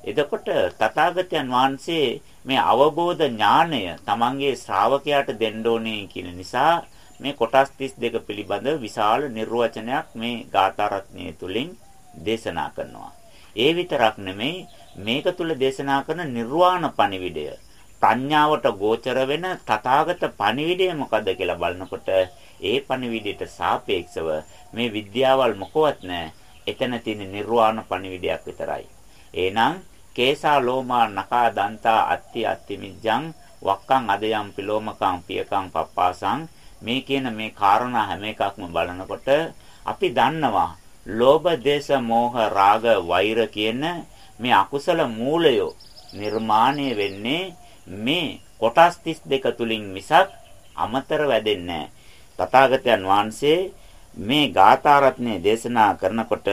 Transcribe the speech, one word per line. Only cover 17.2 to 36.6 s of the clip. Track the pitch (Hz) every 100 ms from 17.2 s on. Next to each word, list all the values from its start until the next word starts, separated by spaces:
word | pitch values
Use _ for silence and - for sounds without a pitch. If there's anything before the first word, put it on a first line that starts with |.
| 90 78 73 69 - - - -
ප්‍රඥාවට | 101 117 139 151 151 151 131
ගෝචර | 104 104 117 131 127
වෙන | 131 151 185 180
තථාගත | - 107 127 139 156 175 160
පණිවිඩය | - 104 123 156 180 185
මොකද්ද | 160 131 110 101
කියලා | 92 90 85
බලනකොට | 87 90 92 95 - 95 92 - - -
ඒ | 92 139
පණිවිඩයට | - 131 123 113 101 95 87
සාපේක්ෂව | - 87 110 - 95 85 - 80 78 - - -
මේ | 104 120
විද්‍යාවල් | 104 101 110 131 135 123 98
මොකවත් | 95 156 151 -
නැහැ. | 92 87 80 - - -
එතන | - 104 127 120
තියෙන | 113 104 95
නිර්වාණ | 101 104 117 110 113
පණිවිඩයක් | - 92 95 92 87 80
විතරයි. | - - 76 76 - - - - -
එහෙනම් | 90 92 107 123 185 - - -
කේසා | - 127 147 156 143
ලෝමා | 123 131 123 123 110
නකා | 98 95 123 120
දන්තා | 101 101 110 117 110 -
අත්ති | 87 - 120
අත්ති | 104 95 - 101
මිජ්ජං | 98 90 110 113 160 - - -
වක්කං | 95 98 - 135 113
අදයන් | 101 107 107 104
පිලෝමකං | 95 98 107 107 104 101 90
පියකං | 87 95 92 98 92
පප්පාසං | 82 80 - 90 - 98 127 165 -